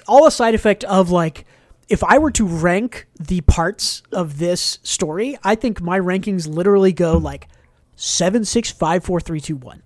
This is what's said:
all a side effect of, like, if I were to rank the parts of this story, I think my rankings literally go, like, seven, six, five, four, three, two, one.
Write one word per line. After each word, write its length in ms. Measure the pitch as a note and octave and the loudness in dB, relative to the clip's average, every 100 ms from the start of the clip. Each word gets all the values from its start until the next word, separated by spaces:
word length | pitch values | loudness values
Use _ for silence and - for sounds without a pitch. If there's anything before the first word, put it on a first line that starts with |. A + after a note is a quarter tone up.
| - | 4
all 200 | B3+ D#4 | 8 8
a 40 | |
side 240 | - A3+ | 6 0
effect 300 | A3+ G#3+ G3+ | 2 2 0
of, 260 | - F#3+ F3+ | 0 2 2
like, 360 | F3+ D#3+ - - _ _ _ - | 2 0 -6 -18 _ _ _ -4
if 160 | A3 | -2
I 140 | - B3+ | 4 4
were 120 | D4+ | 4
to 140 | - G3 | 0 -2
rank 600 | E3 F3 F#3 A#3+ - - - | 0 0 0 -2 -8 -18 -14
the 220 | D3+ F3+ | -6 -2
parts 600 | - - E3+ A3 - - - | 0 2 0 -4 -6 -8 -8
of 260 | G3 E3 C#3+ | -6 -6 -4
this 400 | E3+ F3 - - | -2 -2 -4 -6
story, 560 | - - E3 E3 B3+ C#4+ | -6 -4 -4 -4 -6 -4
I 120 | F#3+ | -2
think 260 | A3 B3+ G3 | 0 -2 -4
my 180 | F3 F#3+ | -2 -2
rankings 480 | F3+ F#3 G#3 F#3+ D#3 | 0 -2 -2 -6 -4
literally 460 | D#3 F#3+ G3+ F#3+ | -4 2 4 4
go, 240 | E3+ E3+ E3 | 2 2 0
like, 320 | D#3 C#3 - _ _ _ _ - | -2 -8 -18 _ _ _ _ -12
seven, 480 | - - F3+ A3+ | -6 -2 0 0
six, 260 | G#3 A#3 A3+ | 0 -2 -4
five, 340 | - D#3+ F3+ | -4 -2 -2
four, 160 | F3+ F3 | -2 -4
three, 200 | - D#3 | -4 -8
two, 160 | C#3+ D3 | -8 -10
one. 260 | A#2+ - | -12 -20